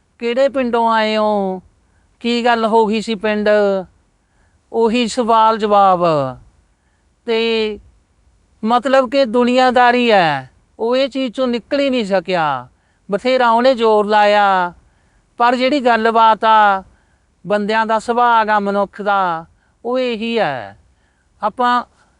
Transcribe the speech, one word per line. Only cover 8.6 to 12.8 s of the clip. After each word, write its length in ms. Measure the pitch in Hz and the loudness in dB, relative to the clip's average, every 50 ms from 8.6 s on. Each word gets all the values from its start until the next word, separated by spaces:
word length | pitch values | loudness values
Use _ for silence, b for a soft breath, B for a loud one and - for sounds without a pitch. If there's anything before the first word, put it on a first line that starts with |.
| 214 | -4
ਮਤਲਬ 460 | 220 240 247 226 269 262 269 262 226 | -2 0 0 0 2 2 2 2 2
ਕਿ 140 | 285 277 269 | 0 0 0
ਦੁਨੀਆਦਾਰੀ 880 | 220 208 247 240 233 247 254 254 254 240 254 247 240 240 247 240 233 | 0 0 0 0 2 2 2 2 2 4 4 4 4 2 2 2 2
ਹੈ, 380 | 214 196 170 156 143 135 131 - _ _ _ _ _ - | 4 4 4 2 0 -4 -8 -12 _ _ _ _ _ -8
ਉਹ 180 | 226 233 247 | -4 -2 -2
ਇਹ 120 | 262 269 262 | -2 -2 -4
ਚੀਜ਼ 240 | - 269 262 247 | -4 -6 -6 -6
ਚੋਂ 140 | 196 262 262 | -4 -4 -4
ਨਿਕਲ 340 | 247 240 233 - - 294 277 | -4 -4 -6 -6 -6 -4 -2
ਹੀ 100 | 277 277 | -2 -2
ਨਹੀਂ 140 | 254 247 214 | -2 -2 -2
ਸਕਿਆ। 640 | 185 196 185 165 190 185 170 160 147 135 127 123 - _ _ | -2 -2 -2 -2 -2 -2 -2 -2 -2 -4 -6 -8 -12 _ _